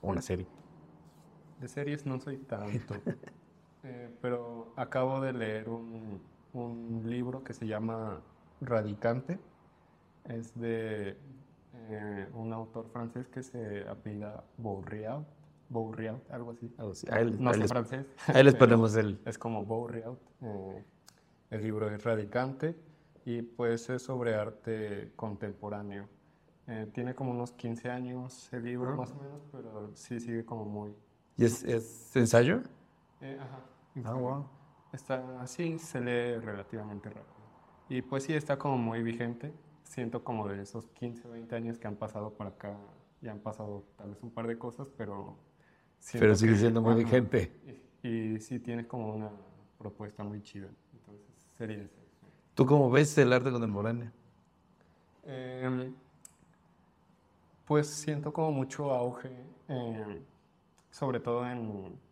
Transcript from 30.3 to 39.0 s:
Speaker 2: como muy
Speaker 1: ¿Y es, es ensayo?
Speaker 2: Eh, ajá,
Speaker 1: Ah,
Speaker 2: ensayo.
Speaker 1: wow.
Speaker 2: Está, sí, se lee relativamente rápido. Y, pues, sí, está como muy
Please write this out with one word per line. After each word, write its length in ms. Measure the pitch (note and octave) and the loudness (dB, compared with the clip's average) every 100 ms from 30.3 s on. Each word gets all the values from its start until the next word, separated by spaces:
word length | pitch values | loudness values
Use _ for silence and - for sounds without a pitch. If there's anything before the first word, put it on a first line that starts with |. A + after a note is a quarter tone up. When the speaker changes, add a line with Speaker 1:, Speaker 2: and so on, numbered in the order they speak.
| A2+ | -4
Speaker 2:
como 200 | A2+ A#2 | -4 -6
muy 280 | G#2+ G#2 G#2 G#2 _ _ _ - | -6 -6 -8 -12 _ _ _ 4
Speaker 1:
¿Y 80 | |
es, 180 | A#2+ A#2 | 4 4
es 540 | - A#2 A2+ - - C3+ | 0 -2 -2 -16 0 4
ensayo? 440 | A#2 A#2 B2 A3 - - - _ _ _ | 8 10 8 4 -2 -16 -20 _ _ _
Speaker 2:
Eh, 160 | C3+ C#3 | -14 -12
ajá, 160 | C3+ C3 | -12 -16
Speaker 1:
Ah, 380 | - - _ - | -18 -20 _ -10
Speaker 2:
ensayo. 180 | A2+ B2+ | -6 -2
Speaker 1:
wow. 280 | B2 C3+ C#3+ - - - - | 0 -2 -4 -12 -20 -20 -14
Speaker 2:
Está, 520 | B2+ - C3 B2+ B2+ B2 | -14 -4 -4 -4 -8 -10
sí, 280 | - E3+ D#3+ | -4 -2 -2
se 200 | - C3 | -6 -4
lee 380 | B2 A#2+ A#2+ A#2 | 0 2 2 -2
relativamente 680 | A2 G2+ G2 A2+ G#2+ G#2 G#2+ | -4 -6 -6 -8 -8 -10 -10
rápido. 260 | G#2+ - - - - - - - | -14 -18 -20 -20 -20 -20 -20 -6
Y, 120 | B2+ | -6
pues, 220 | B2+ C3+ | -2 -4
sí, 100 | C3+ | 0
está 240 | D#3 D3+ C#3 | -2 0 0
como 200 | D3 C3 | 2 0
muy 240 | A2+ A2+ | 0 0